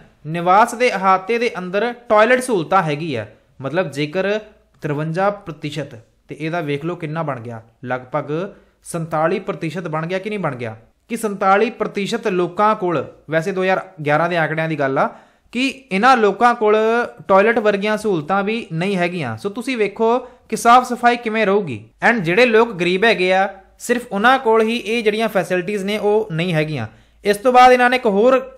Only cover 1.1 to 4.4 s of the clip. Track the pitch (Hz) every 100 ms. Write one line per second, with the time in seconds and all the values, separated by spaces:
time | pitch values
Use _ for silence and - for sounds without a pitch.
1.1 | 185 185 233 233 175 180 196 233 240 -
2.1 | 214 226 254 254 202 147 190 165 147 165
3.1 | 120 104 - _ - 131 160 170 131 151
4.1 | 180 190 214